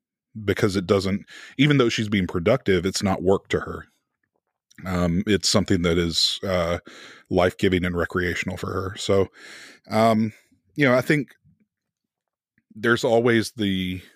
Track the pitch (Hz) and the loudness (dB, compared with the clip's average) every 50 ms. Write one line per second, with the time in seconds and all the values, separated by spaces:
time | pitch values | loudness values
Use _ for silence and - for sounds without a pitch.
0 | _ _ _ _ _ _ - 113 107 101 95 - - 107 92 101 90 85 101 98 | _ _ _ _ _ _ -18 -6 -4 -4 0 0 0 0 0 -2 0 0 0 0
1 | 92 95 95 101 - - - - - - - - 131 151 147 139 123 117 - - | 0 0 -4 -4 -6 -12 -20 -20 -20 -8 -2 0 2 4 4 4 2 2 0 -2
2 | 113 104 107 101 92 87 - 92 85 98 117 135 - - 98 90 82 95 92 - | -2 -2 0 0 0 -2 -4 -2 0 0 0 2 2 0 0 0 0 -2 -4 -2
3 | - 98 92 - 85 90 98 92 - - - - - - - - - - _ _ | -2 -2 -2 -2 0 0 0 0 0 -2 -4 -4 -4 -6 -10 -12 -14 -18 _ _
4 | _ _ _ _ _ _ _ _ _ _ _ _ _ _ _ - 90 92 92 90 | _ _ _ _ _ _ _ _ _ _ _ _ _ _ _ -16 -10 -6 -2 -2
5 | 87 87 82 87 101 - 104 95 - - - 107 92 - 101 92 82 87 85 87 | 0 0 0 -2 0 0 0 0 0 0 0 0 0 0 0 0 2 0 0 0
6 | 87 85 80 - - - - - - 101 92 90 85 82 87 85 - - - - | 0 0 0 0 0 0 0 -4 -4 -2 -2 0 0 -2 -2 -4 -8 -12 -20 -20
7 | - - - - _ - - 90 90 92 - - - 98 92 90 85 90 87 87 | -20 -20 -20 -20 _ -4 0 2 2 2 2 0 0 2 2 2 0 -2 -2 -2
8 | 85 - - 92 90 85 - - - 95 92 92 - 101 95 95 95 95 101 - | -4 -4 -2 -4 -4 -4 -4 -6 -6 -8 -8 -8 -8 -8 -6 -6 -6 -8 -10 -6
9 | - - 101 98 95 95 - - - - - - - - - - _ - - 107 | -2 0 2 2 0 0 -4 -12 -20 -20 -20 -20 -20 -20 -20 -20 _ -4 0 2
10 | 110 113 113 107 113 110 - _ _ _ _ _ _ _ _ - 147 131 123 127 | 4 4 4 2 0 -2 -4 _ _ _ _ _ _ _ _ 0 2 2 2 2
11 | 123 - 165 147 127 - _ _ _ _ _ _ _ _ _ _ _ _ _ _ | 2 0 0 0 -2 -4 _ _ _ _ _ _ _ _ _ _ _ _ _ _
12 | _ _ _ _ _ _ _ _ _ _ _ _ _ _ - 107 104 117 117 113 | _ _ _ _ _ _ _ _ _ _ _ _ _ _ -12 -4 0 0 2 2
13 | - 131 113 117 117 123 117 113 104 - - 110 107 98 95 92 92 90 92 92 | 2 2 2 4 4 4 4 2 2 0 -4 -2 -2 0 0 -2 -2 -4 -6 -8
14 | - - _ | -12 -16 _